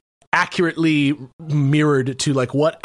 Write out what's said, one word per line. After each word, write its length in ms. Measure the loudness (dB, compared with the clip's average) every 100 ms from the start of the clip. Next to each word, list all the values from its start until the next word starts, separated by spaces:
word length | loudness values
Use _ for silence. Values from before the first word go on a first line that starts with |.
| _ _ _
accurately 800 | -2 0 0 -2 0 0 2 0 -2 -8 -16
mirrored 800 | -4 0 2 2 2 2 0 -4
to, 140 | -2
like, 220 | -2 -2
what 260 | 0 0 0